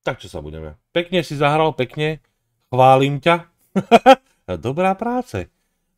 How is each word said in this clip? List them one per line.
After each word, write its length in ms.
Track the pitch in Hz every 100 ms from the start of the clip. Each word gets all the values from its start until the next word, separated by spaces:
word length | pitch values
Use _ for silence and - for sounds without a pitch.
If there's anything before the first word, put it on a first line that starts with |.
Tak 160 | - 131
čo 80 | 95
sa 160 | 85
budeme. 320 | 73 80 78 76 _
Pekne 320 | 170 175 180
si 160 | 160 143
zahral, 320 | 147 151 156 -
pekne. 400 | 123 - 151 156 _ _ _ _ _
Chválim 480 | 123 131 135 139 143
ťa. 240 | 170 170 170 _ _ 196 190 233
<laughs> 560 | 254 269 _ _ - 90 113
Dobrá 320 | 147 185 190
práce. 480 | 233 247 240 101 85 _ _ _ _